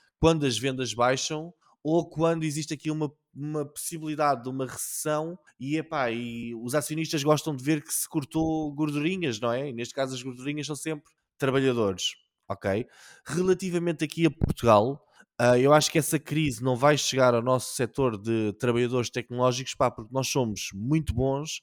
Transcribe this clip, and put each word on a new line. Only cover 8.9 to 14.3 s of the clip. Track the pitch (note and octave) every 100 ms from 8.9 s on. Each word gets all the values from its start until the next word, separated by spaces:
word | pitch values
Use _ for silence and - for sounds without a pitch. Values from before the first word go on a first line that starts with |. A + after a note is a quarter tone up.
| D3 D#3 F#3+ D#3+ G#2+
não | A#2+
é? | B2 C#3+
E |
neste | A#2 A#2+
caso | - C3+
as | B2+
gordurinhas | C3 B2 C3+ D3 C#3+
são | D3
sempre | D#3+ D3+ - _ _ _
trabalhadores, | C3+ C3+ C3 A#2+ G2+ F#2 - - _ _ -
ok? | G2 G2+ G2+ B2 - - - -
Relativamente | D#3+ F#3 F3+ F#3+ E3+ E3+ D#3+
aqui | D3+ -
a | D#3+